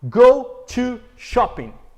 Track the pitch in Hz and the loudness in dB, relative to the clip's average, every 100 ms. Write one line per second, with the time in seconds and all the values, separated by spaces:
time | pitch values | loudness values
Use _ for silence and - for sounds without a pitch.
0 | 127 151 247 277 254 - - - 247 240 | -8 4 4 4 -2 -16 -14 -8 -6 -8
1 | - _ - 240 226 - 113 - - | -16 _ -8 -4 -4 -6 -18 -18 -20